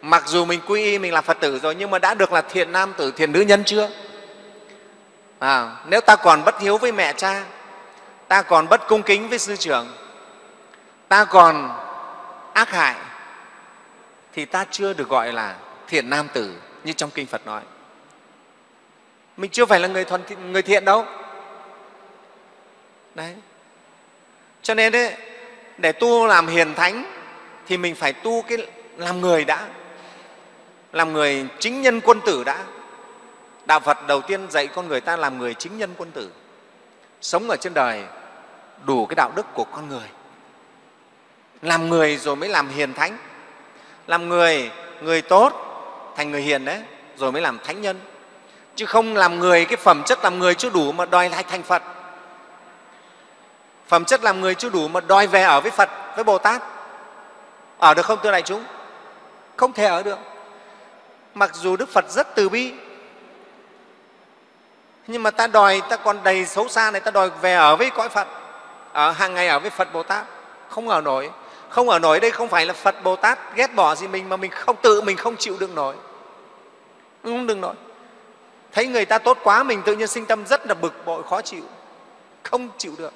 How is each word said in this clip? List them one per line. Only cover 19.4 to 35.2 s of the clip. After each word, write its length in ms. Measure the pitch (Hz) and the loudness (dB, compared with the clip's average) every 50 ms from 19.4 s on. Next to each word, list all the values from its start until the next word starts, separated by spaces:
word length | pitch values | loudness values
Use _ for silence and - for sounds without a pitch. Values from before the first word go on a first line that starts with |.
| 190 196 | -12 -6
chưa 160 | - 233 240 | 0 0 4
phải 140 | 202 214 175 | 4 4 4
là 80 | 175 185 | 4 0
người 160 | 190 185 185 | -2 -4 -4
thuần 180 | - 180 180 180 - | -2 -4 -6 -6 -8
thi-, 80 | 202 | -16
người 260 | 190 185 180 185 190 | -16 -12 -4 -4 -2
thiện 220 | 185 185 202 202 190 | 0 2 2 2 4
đâu. 200 | 196 196 226 226 - - - - - - - - - - - - - - - - - - - - - - _ _ _ - _ _ _ _ _ _ _ _ _ _ _ _ _ _ _ _ | 4 2 2 2 -2 -12 -16 -18 -18 -18 -20 -20 -20 -20 -20 -20 -20 -20 -20 -20 -20 -20 -20 -20 -20 -20 _ _ _ -20 _ _ _ _ _ _ _ _ _ _ _ _ _ _ _ _
Đấy. 200 | 160 160 165 175 208 202 _ _ _ _ _ _ _ _ _ _ _ _ _ _ _ _ _ _ _ _ _ _ _ | -14 -14 -14 -16 -20 -20 _ _ _ _ _ _ _ _ _ _ _ _ _ _ _ _ _ _ _ _ _ _ _
Cho 120 | - - 220 | -6 -4 0
nên 180 | 214 220 226 | 2 2 2
đấy, 240 | 220 240 240 220 175 - - - - - - - - - - - - - | 2 0 -2 -2 -6 -10 -18 -20 -20 -20 -20 -20 -20 -20 -20 -20 -10 -2
để 140 | 165 160 | -2 -2
tu 340 | 160 - 233 240 233 233 226 | 0 2 2 2 4 4 6
làm 200 | 220 202 170 165 | 6 6 4 4
hiền 280 | 165 165 170 165 156 151 | 4 2 2 2 2 2
thánh 300 | 160 170 180 202 233 277 381 - - - - - - - - - - - - | 0 0 0 0 -4 -10 -12 -16 -18 -20 -20 -20 -20 -20 -20 -20 -20 -8 -6
thì 80 | 185 | -4
mình 180 | 180 175 175 165 | -4 -2 -4 -6
phải 180 | - 160 143 | -4 -4 -4
tu 300 | 139 - - 220 233 233 | -4 -4 -6 -4 -4 -4
cái 160 | 226 - 233 226 - - - - - - - | -4 -4 -6 -6 -6 -10 -16 -20 -20 -20 -16
làm 240 | - 170 175 180 180 | -10 -8 -6 -6 -2
người 240 | 180 180 170 160 151 | 0 2 2 2 2
đã, 240 | 139 151 156 208 202 - - - - - - - - - - - - - - - - - - - - _ _ _ _ | 0 -2 -4 -4 -14 -16 -20 -20 -20 -20 -20 -20 -20 -20 -20 -20 -20 -20 -20 -20 -20 -20 -20 -20 -20 _ _ _ _
làm 200 | - 160 165 160 | -2 -2 -2 0
người 340 | 156 151 147 143 139 139 135 131 - - | 0 0 0 0 0 -2 -6 -10 -10 -8
chính 240 | - 226 247 269 | -6 -6 -6 0
nhân 180 | 269 254 233 233 | 0 0 0 2
quân 200 | 202 214 233 214 - | 4 4 4 4 4
tử 180 | 214 170 131 123 | -2 -2 -2 -2
đã. 140 | 127 143 175 190 190 - - - - - - - - - - - - - - - - - - - | -4 -6 -6 -8 -16 -18 -20 -20 -20 -20 -20 -20 -20 -20 -20 -20 -20 -20 -20 -20 -20 -20 -18 -2
Đạo 160 | - 156 156 | 0 0 2
Phật 260 | 151 147 147 - 143 | 2 0 -2 -2 0
đầu 140 | 143 143 139 | -2 -2 -2
tiên 300 | 131 - 196 190 190 180 | -2 -4 -6 -6 -6 -4
dạy 160 | 147 156 143 | -4 -4 -4
con 220 | 143 - 180 180 170 | -4 -6 -10 -8 -4
người 120 | 147 127 | -6 -4
ta 160 | - 170 170 | -4 -4 -4
làm 220 | 165 | -2